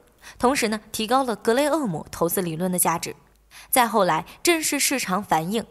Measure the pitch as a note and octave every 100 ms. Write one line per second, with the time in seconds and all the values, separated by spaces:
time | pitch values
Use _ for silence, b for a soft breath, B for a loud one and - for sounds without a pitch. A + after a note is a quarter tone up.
0 | _ _ B B A#3+ C#4 A3 A3 - -
1 | A3 B3+ C4 G#3 - A#3 D4 D#4 B3+ D#3
2 | - - E3+ E3+ F3+ D#3 F#3 F3+ F3 E3
3 | - - _ _ _ B B B3 A#3 G#3+
4 | F3+ D#3+ - B - E4 D4+ C#4+ - C4+
5 | - F#3 G#3 D#3+ E3 A3 -